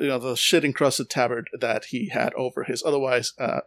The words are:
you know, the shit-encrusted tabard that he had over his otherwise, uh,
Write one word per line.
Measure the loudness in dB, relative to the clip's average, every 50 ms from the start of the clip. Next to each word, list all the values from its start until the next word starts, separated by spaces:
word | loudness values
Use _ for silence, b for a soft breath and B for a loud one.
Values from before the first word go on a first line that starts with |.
you | 0 0
know, | 0 0
the | -2 -2 -2
shit-encrusted | 0 2 4 4 4 4 2 0 2 2 2 2 0 -4 -4
tabard | 0 0 2 2 0 -4 -6 -8 -6 -4
that | -2 0 0 -2 -4
he | -6 -6 -6 -4 -2
had | 0 0 0 0
over | 0 -2 -4 -4 -4 -4 -4
his | -4 -4 -2
otherwise, | 0 0 0 2 2 2 2 0 0 -2 -6 -4
uh, | -4 -2 -2 -4 -4